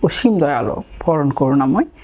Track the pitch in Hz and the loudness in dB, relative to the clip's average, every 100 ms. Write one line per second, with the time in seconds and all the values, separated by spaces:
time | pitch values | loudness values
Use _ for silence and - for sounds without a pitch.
0 | 151 - 240 202 147 127 104 - - - | -4 0 0 2 0 0 -4 -6 -10 -6
1 | - 156 143 135 135 139 135 151 - - | -2 0 0 0 2 2 2 0 -2 -8